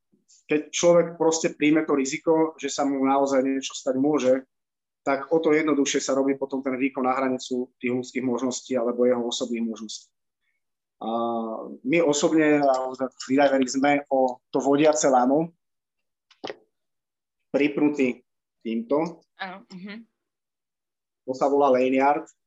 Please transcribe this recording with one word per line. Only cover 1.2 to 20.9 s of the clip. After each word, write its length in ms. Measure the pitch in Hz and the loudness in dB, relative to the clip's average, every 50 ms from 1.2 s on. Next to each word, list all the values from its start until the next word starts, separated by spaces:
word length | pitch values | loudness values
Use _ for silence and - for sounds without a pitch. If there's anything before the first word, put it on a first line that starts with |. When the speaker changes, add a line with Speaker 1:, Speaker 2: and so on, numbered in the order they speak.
Speaker 1:
proste 320 | 165 165 160 165 - 165 | 0 0 2 0 -2 -4
príjme 320 | - - 147 151 156 160 160 | -2 0 2 2 2 2 2
to 80 | 160 | 0
riziko, 640 | 151 139 131 131 151 160 - 170 160 160 160 160 160 | 0 0 0 -4 -6 -4 0 0 2 2 2 0 -2
že 160 | - 143 139 | -8 -10 -8
sa 160 | - - 143 139 | -4 -4 -2 -2
mu 100 | 139 135 135 | -2 0 0
naozaj 400 | 135 139 139 139 131 139 131 131 | 2 2 2 2 2 2 0 0
niečo 320 | 135 135 135 135 - - | 0 -2 -4 -6 -8 -12
stať 180 | - - 139 131 131 | -8 -6 -4 -2 0
môže, 420 | 139 147 151 139 123 127 131 135 131 _ _ _ _ _ _ _ _ _ _ _ _ | 0 0 0 2 2 2 2 2 0 _ _ _ _ _ _ _ _ _ _ _ _
tak 240 | 143 139 135 - - | -2 -2 -2 -2 0
o 80 | 170 160 | 0 0
to 160 | 160 160 151 | 2 2 2
jednoduchšie 480 | 156 156 156 143 139 135 - - 139 | 2 2 2 2 2 0 0 -2 -2
sa 160 | - - 135 135 | -2 0 0 0
robí 160 | 135 139 139 | 0 0 -2
potom 320 | 135 135 135 139 131 135 | -4 -6 -6 -6 -6 -4
ten 80 | 135 131 | -4 -4
výkon 320 | 123 135 135 - 135 127 | -2 -4 -4 -2 -2 -2
na 80 | 127 127 | -2 0
hranicu 560 | 135 135 131 131 123 - - 127 123 127 - _ _ | 0 -2 -2 -4 -4 -6 -6 -6 -6 -6 -8 _ _
tých 160 | - 120 127 | -6 -4 -4
ľudských 320 | 127 123 - - 127 123 | -4 -6 -6 -8 -6 -4
možností 480 | 127 120 123 131 127 120 - - - 127 | -4 -4 -2 -4 -6 -6 -8 -8 -6 -4
alebo 320 | 123 117 123 123 123 123 | -2 -2 -2 0 0 2
jeho 160 | 123 123 120 | 2 2 0
osobných 400 | 120 120 120 - 131 117 120 113 | -2 -4 -6 -6 -6 -6 -6 -6
možností. 480 | 117 113 110 104 113 107 - - - _ _ _ _ _ _ _ _ _ _ _ _ _ _ _ _ _ _ | -4 -6 -6 -10 -12 -14 -14 -16 -18 _ _ _ _ _ _ _ _ _ _ _ _ _ _ _ _ _ _
A 120 | _ 107 110 117 117 117 117 117 113 113 113 110 113 123 - - - - | _ -8 -6 -4 -4 -4 -4 -4 -6 -6 -8 -8 -10 -10 -12 -16 -10 -4
my 140 | 127 156 170 | 0 2 2
osobne, 600 | - 147 143 147 - 165 156 160 156 151 151 147 143 | 2 2 2 2 0 2 2 4 4 4 4 4 4
a 80 | 135 131 131 127 131 131 123 135 123 - _ | 2 2 0 -2 -6 -6 -6 -6 -8 -6 _
freediveri 480 | - - 131 139 143 139 135 135 131 123 | -4 -2 2 4 4 4 4 2 0 -2
sme 340 | 135 135 131 147 143 143 - _ | -2 0 2 2 2 0 0 _
o 320 | 135 135 131 127 123 - _ _ | 0 0 0 0 -2 -8 _ _
to 100 | - 139 123 | -4 -2 2
vodiace 420 | 139 143 143 156 156 151 151 - 147 | 2 2 4 4 4 4 2 2 2
lano 400 | 131 123 123 131 139 156 165 165 - _ _ _ _ _ _ _ _ _ _ _ _ _ _ _ - _ - - - - _ _ _ _ _ _ _ _ _ _ _ _ _ _ _ _ _ _ | 4 4 4 2 2 0 0 -2 -8 _ _ _ _ _ _ _ _ _ _ _ _ _ _ _ -20 _ -12 -12 -12 -14 _ _ _ _ _ _ _ _ _ _ _ _ _ _ _ _ _ _
pripnutí 720 | - 135 143 147 143 143 151 147 147 143 131 123 117 - _ _ _ _ _ _ _ _ _ | -2 0 0 0 2 2 0 0 2 2 0 0 0 -6 _ _ _ _ _ _ _ _ _
týmto. 580 | 117 113 117 113 - 139 147 165 175 175 - _ _ _ - | -6 -6 -6 -2 -2 -2 -2 -2 -4 -8 -14 _ _ _ -14
Speaker 2:
Áno, 300 | 196 185 180 196 - _ | -12 -12 -12 -16 -18 _
mhm. 380 | 196 180 185 208 202 233 226 _ _ _ _ _ _ _ _ _ _ _ _ _ _ _ _ _ | -18 -16 -14 -14 -16 -16 -18 _ _ _ _ _ _ _ _ _ _ _ _ _ _ _ _ _